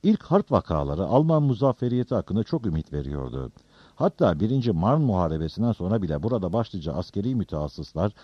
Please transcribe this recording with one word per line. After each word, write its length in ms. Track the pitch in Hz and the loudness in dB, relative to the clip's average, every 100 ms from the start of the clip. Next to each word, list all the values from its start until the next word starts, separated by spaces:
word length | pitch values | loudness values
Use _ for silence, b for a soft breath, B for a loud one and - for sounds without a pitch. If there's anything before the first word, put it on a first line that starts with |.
İlk 200 | 190 214 | 2 0
harp 300 | - 185 - | 2 0 4
vakaları 520 | 113 - 78 71 76 | 0 2 -2 -2 -4
Alman 380 | 92 127 160 160 | 2 2 4 4
muzafferiyeti 720 | 143 120 139 123 123 123 120 | 2 2 0 0 -2 -2 0
hakkında 300 | 117 - 98 | -2 -2 -2
çok 220 | 107 165 113 | -2 -2 -2
ümit 260 | 80 - | -4 -4
veriyordu. 600 | 73 67 71 64 65 64 - b b b b | -6 -6 -6 -6 -8 -10 -12 b b b b
Hatta 440 | 170 - 101 80 | -2 2 2 2
birinci 320 | 104 135 123 | 0 0 0
Marne 320 | 85 95 147 | 2 2 2
Muharebesi'nden 680 | 143 92 85 80 80 - 117 | 2 2 0 -2 -4 -2 -2
sonra 300 | 110 87 110 | -2 -2 -2
bile 200 | 90 76 | 0 -2
burada 300 | 107 120 92 | -2 -2 -2
başlıca 400 | 107 113 95 78 | -2 -4 -6 -6
askeri 420 | 73 90 - 107 | -6 -6 -6 -4
mütehassıslar 800 | 131 98 78 76 - 73 78 101 B | -4 -4 -6 -6 -8 -10 -4 -4 B